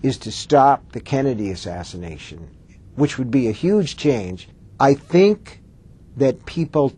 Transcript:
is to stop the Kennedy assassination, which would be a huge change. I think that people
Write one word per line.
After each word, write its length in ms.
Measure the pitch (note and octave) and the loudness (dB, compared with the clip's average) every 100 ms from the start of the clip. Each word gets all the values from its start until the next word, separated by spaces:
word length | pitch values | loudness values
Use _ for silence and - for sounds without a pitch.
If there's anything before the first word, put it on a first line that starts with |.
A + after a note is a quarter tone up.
is 160 | C3+ B2+ | -2 -4
to 120 | A2 | -8
stop 640 | - - C#3+ C3+ C3+ - | -12 2 4 6 4 -2
the 80 | A#2 | -16
Kennedy 500 | - C3+ C3+ A2+ G2+ | -4 -2 -2 -2 -6
assassination, 960 | F2+ F#2 F2 E2+ F2+ F2 D2+ - D#2 E2 - - - - - | -6 -10 -10 -12 -12 -14 -14 -18 -18 -20 -20 -20 -20 -16 -2
which 220 | C#3 - | -2 -2
would 120 | B2 | -2
be 180 | C3 A#2 | 0 0
a 40 | |
huge 440 | G#2 F3 G#3 E3 - | -2 0 0 0 -2
change. 520 | D3 A#2+ F#2 F#2 - - - - | 0 0 -4 -12 -16 -20 -20 0
I 160 | C#3 | 2
think 680 | C#3+ - F3 G3+ G#3 - - - - - - - - | 2 2 4 4 2 -6 -20 -20 -20 -20 -20 -20 0
that 280 | C3+ B2+ - | 0 0 -8
people 460 | - D#3 D#3 C#3 | -6 -2 0 0